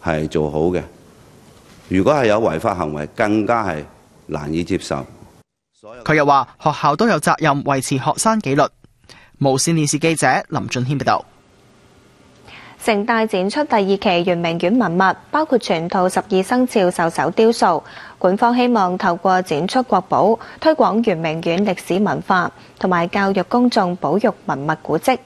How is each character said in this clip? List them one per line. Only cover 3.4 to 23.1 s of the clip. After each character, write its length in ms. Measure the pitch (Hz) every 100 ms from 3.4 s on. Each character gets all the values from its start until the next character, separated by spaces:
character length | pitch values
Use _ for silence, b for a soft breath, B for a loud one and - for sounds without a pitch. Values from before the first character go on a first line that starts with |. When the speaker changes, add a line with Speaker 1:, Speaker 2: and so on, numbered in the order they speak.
| 101
Speaker 1:
加 200 | 117 101
係 180 | 78 73 - _ _ -
難 240 | 78 73
以 120 | 80
接 140 | 82 92
受。 260 | - 69 67 - - - _ _ _ _ 104 123
Speaker 2:
佢 120 | 117 156
又 100 | 143
話 220 | 139 123 B
學 80 | 160
校 240 | 139 156 156
都 120 | 233
有 120 | 165
責 160 | 170 156
任 260 | 156 139
維 120 | 143 139
持 140 | 131 135
學 160 | 139 -
生 220 | 220 220
紀 140 | 147 139
律。 80 | 139 _ _ _ _ B B B
無 200 | 143 135
線 160 | -
電 140 | 165 147
視 120 | 151
記 160 | 165 160
者 120 | 139 127 -
林 200 | 139 110
俊 140 | 123
軒 140 | 123 143
報 60 |
道。 220 | 120 104 - _ _ _ _ _ _ _ _ _ - - B B B B
Speaker 3:
城 240 | - 208 208
大 200 | 233 220
展 240 | 190 185
出 140 | 302
第 120 | 294 226
二 80 |
期 140 | 196 196
圓 380 | 214 175 175 175
明 220 | 170 165
園 180 | 175 240
文 200 | 202 170
物， 180 | 190 165 -
包 140 | - 311
括 120 | 247
全 300 | - 175 170
套 200 | 196 185
十 120 | 185
二 240 | - 185
生 240 | 190 247 254
肖 220 | 233 180
獸 200 | 180 165
首 200 | - 147
雕 200 | 190 226
塑。 300 | 233 214 156 B B B B
館 180 | 180 190
方 200 | 233 240
希 120 | 247
望 280 | 240 185 185
透 180 | 196 170
過 240 | 190 185
展 260 | 185 147 175
出 160 | 262
國 180 | 247 196
寶， 380 | - 131 175 226 B B
推 120 | 320
廣 280 | 311 208 202
圓 120 | 233 165
明 240 | 165 160
園 240 | 170 170 208
歷 120 | 180 -
史 160 | 175
文 200 | 202 143
化， 300 | - 185 165 - B B
同 100 | 190
埋 180 | 180
教 240 | 170